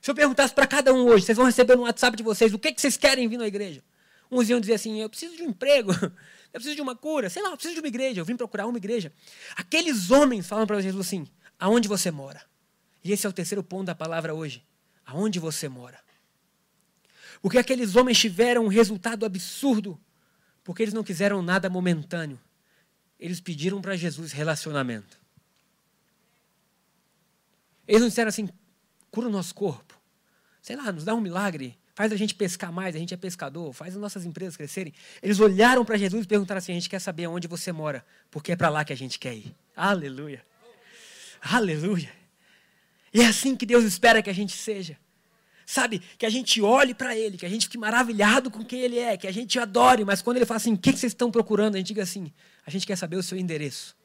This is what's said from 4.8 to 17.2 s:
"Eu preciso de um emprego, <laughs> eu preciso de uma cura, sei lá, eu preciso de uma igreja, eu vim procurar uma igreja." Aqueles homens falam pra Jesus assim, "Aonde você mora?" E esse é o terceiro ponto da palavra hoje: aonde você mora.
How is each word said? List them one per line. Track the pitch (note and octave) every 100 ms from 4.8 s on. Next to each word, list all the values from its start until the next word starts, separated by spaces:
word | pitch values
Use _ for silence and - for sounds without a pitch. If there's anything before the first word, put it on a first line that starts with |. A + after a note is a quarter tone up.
| A3+ G#3+
"Eu | G#3+
preciso | - E4 E4
de |
um | E4+
emprego, | G3 C4 C#4+ G#3
<laughs> | F3 F3+ - - - _
eu |
preciso | A#3 A#3+ D4
de |
uma | C#4 A#3+
cura, | D4+ D4+ G3
sei | B3
lá, | G4+
eu | D#4
preciso | D#4+ E4+
de |
uma | D#4
igreja, | A#3 C4 G3+
eu | D#3+
vim | B3
procurar | A#3+ G#3 G#3
uma | A#3+
igreja." | F#3+ A#3 D#3+ _ - - - -
Aqueles | F3+ D#4+ E4 A#3+ F3
homens | C4+ D4 A3+ E3+
falam | G#3+ G#3+
pra | G#3
Jesus | F#3+ F#3+ F#3
assim, | F#3+ C#3 _ _ _
"Aonde | F#3 A#3 A3
você | G3+ F#3
mora?" | D3+ C#3 D3 - _ _ _ _ _
E | E3+
esse | G3+ G#3
é |
o |
terceiro | F#3+ E3+ G3+
ponto | F#3 F#3 F#3+
da | E3+
palavra | D#3+ E3 D#3+
hoje: | D#3+ D#3 C3 _ _ _ _ -
aonde | C#3 G#3+ F3+
você | D#3+ D3+ D3
mora. | B2+ B2 - _ _ _ _ _ _ _ _ _ _ _ _